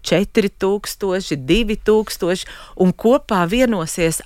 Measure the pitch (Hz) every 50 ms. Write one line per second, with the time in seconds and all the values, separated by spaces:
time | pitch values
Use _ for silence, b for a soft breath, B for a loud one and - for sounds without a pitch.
0 | - - 175 170 202 - - 226 196 202 - - 190 190 202 208 - - - -
1 | 208 196 180 190 190 - 165 147 127 147 165 226 240 214 220 - - - 214 220
2 | 214 - - - 196 170 185 185 - B B B B B B - 185 185 170 -
3 | - 226 254 285 - - 220 185 175 170 214 247 262 240 220 185 160 160 - -
4 | 170 160 160 - -